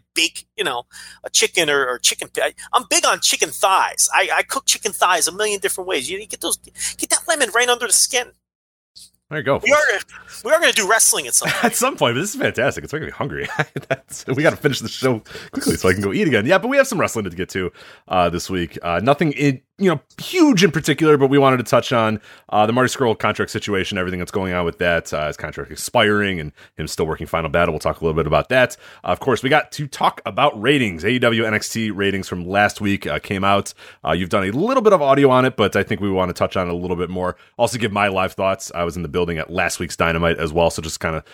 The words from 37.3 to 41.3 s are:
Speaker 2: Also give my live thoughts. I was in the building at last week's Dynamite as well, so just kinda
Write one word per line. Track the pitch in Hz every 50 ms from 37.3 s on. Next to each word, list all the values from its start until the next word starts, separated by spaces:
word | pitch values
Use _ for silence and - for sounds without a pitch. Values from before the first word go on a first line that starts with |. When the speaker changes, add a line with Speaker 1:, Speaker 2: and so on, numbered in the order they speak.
| 90 - _ _ _
Speaker 2:
Also | - 120 110 - 120
give | 113 110
my | 98 104 104 101
live | 95 95 92 92 -
thoughts. | - 95 95 98 - - - -
I | 85 87
was | 87 80
in | 90
the | 85 76
building | 71 90 87 85 85 80
at | 78 -
last | 82 92 87 82 - -
week's | 90 82 -
Dynamite | - 87 82 82 82 85 85 82 -
as | 82 80
well, | 76 85 85 80
so | - -
just | 80 78 - -
kinda | - 85 80 78 - -